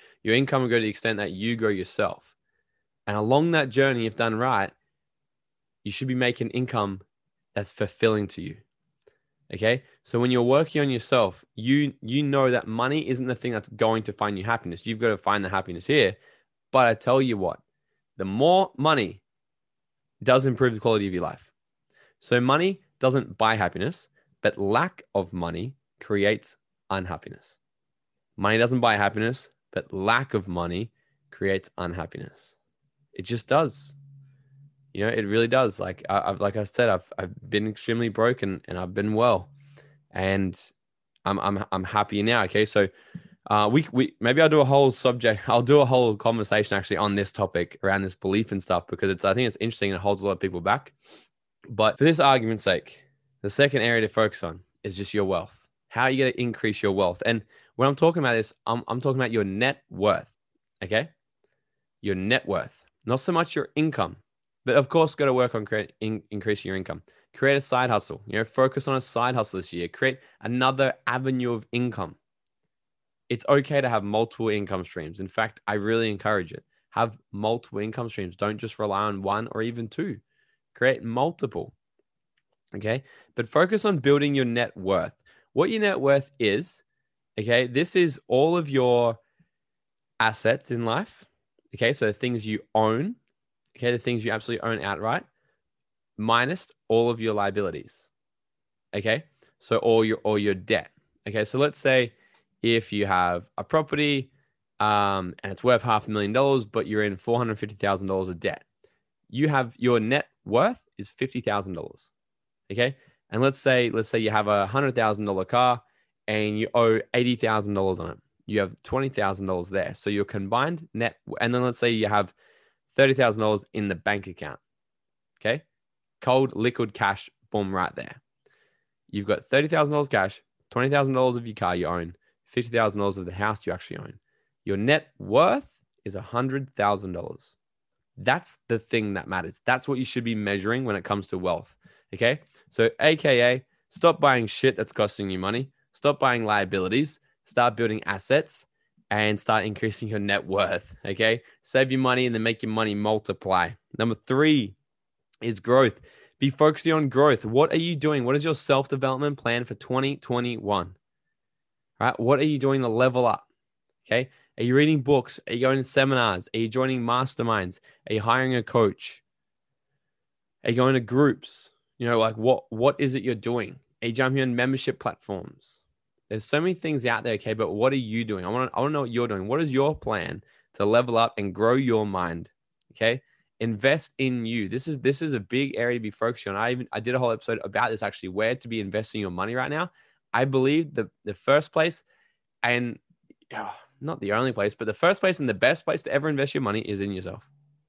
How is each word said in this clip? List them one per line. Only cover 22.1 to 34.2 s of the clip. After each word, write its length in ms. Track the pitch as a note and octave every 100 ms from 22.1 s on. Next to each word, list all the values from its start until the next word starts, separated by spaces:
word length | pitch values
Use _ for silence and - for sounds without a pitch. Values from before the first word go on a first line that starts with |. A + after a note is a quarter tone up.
| _
So 200 | - B2
money 420 | B2 D3 F#3 F#3+ _ _
doesn't 380 | C3 C3+ - -
buy 180 | A2 A2
happiness, 540 | F2+ E2+ G#2+ F3+ - _ _ _
but 140 | G#2+ -
lack 440 | G2 A2+ F3 - - G2+
of 180 | F2+
money 420 | F#2 E2+ E2+ A#2 C3+ _ -
creates 580 | - G2+ G2 A2 - - _ _ -
unhappiness. 680 | F#2+ F2+ E2+ - - _ _ _ _ _ _ _ _ _ -
Money 200 | G2 A2
doesn't 240 | A#2+ B2+
buy 160 | A#2 G#2
happiness, 520 | G2+ G#2 A2+ C3 - _ _
but 200 | - -
lack 420 | F#2+ G2 A#2+ C3+
of 140 | A2 F#2+
money 440 | F2 F2 F2 A2 _ _ _ _
creates 380 | - G2 F#2+ - -
unhappiness. 760 | F2+ F2 D#2 - - - _ _ _ _ _ _ _
It 100 | -
just 240 | F#2 A#2 -
does. 460 | C#3 D#3 - - - - -